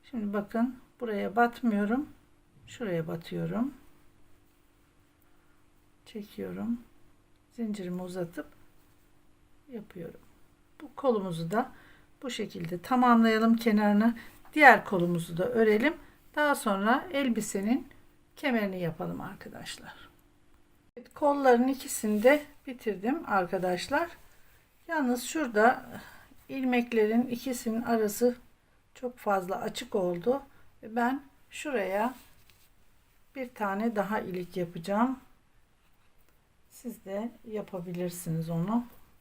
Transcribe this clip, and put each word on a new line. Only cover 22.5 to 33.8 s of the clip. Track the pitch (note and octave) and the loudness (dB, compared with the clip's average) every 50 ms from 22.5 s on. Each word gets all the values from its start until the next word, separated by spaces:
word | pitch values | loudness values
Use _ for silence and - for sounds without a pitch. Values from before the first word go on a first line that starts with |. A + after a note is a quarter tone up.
| - - _ | -20 -16 _
bitirdim | C#4 B3 B3 - A3+ G3 F3+ G3 A#3 C#4+ E4+ - | -14 -14 -6 -6 -6 -6 -2 -2 -2 -2 -2 -2
arkadaşlar. | - G#3 G3 F3+ F3 - F#3 F3+ F3+ F3+ F3 - - C4+ D4+ E4+ E4+ - - - - - - - - - - _ _ _ _ _ - | 0 0 0 0 0 -2 -2 0 -2 -2 -2 -4 -2 -2 -2 -2 -2 -8 -20 -20 -20 -20 -20 -20 -20 -20 -20 _ _ _ _ _ -4
Yalnız | E4 D#4 C4+ A#3+ B3 B3 - | -2 0 0 0 0 -2 -4
şurada | - - D#4+ D4+ A#3+ G#3+ G#3 G#3+ A#3+ - - - - - - - - - - - - - - - - | -6 -4 -4 -4 0 2 6 6 6 4 2 -6 -14 -16 -16 -16 -18 -20 -20 -20 -20 -20 -20 -14 -10
ilmeklerin | C4+ C4+ C4 B3+ B3 A#3+ A#3+ A#3+ A#3+ A3 G#3+ G#3+ A3+ A#3 B3 | -6 -2 0 2 2 2 0 2 2 2 4 4 4 2 2
ikisinin | A#3+ A#3+ A#3 - C4+ A#3+ - - A3+ A3 A3+ | 0 -6 -6 -4 -6 -6 -4 -4 -4 -4 -4
arası | A#3+ A#3+ A#3 A3+ G#3+ G#3 G#3 - A#3+ B3 B3 - - - - _ _ _ _ _ _ _ _ | 0 0 0 2 2 0 0 2 2 2 2 0 -14 -20 -20 _ _ _ _ _ _ _ _
çok | - C4 B3 B3 - | -10 -10 -10 -10 -6
fazla | - G#3+ G3+ F#3+ F3+ F3+ F#3 F3+ | -2 0 0 0 0 -4 -6 -6
açık | - G#3+ G#3 - B3 - - | -6 -8 -8 -8 -10 -4 -2
oldu. | G#3 F3+ F3+ F3 F3 E3+ A#3+ C4 C#4 C4+ - - - - - _ - | -2 -2 -2 -4 -2 0 0 -2 -2 -4 -12 -20 -20 -20 -20 _ -20
Ben | - A3 A3 A#3+ A#3 A#3+ C4 C#4+ - - _ _ - _ | -18 -6 -2 -2 0 0 -2 -4 -8 -14 _ _ -20 _
şuraya | - - - D4+ C4 A3 F#3+ F#3 F#3+ G3+ G#3+ B3+ C4+ - - - - - - - _ _ _ _ _ _ - - _ _ _ _ _ _ _ _ _ | -16 -12 -8 -4 -2 -2 -2 -2 -2 -2 -2 -2 -4 -8 -20 -20 -20 -20 -20 -20 _ _ _ _ _ _ -20 -20 _ _ _ _ _ _ _ _ _
bir | C#4 B3+ B3 - | -10 -10 -10 -6
tane | - A3 G3 G3 G3+ | -4 -2 -2 0 0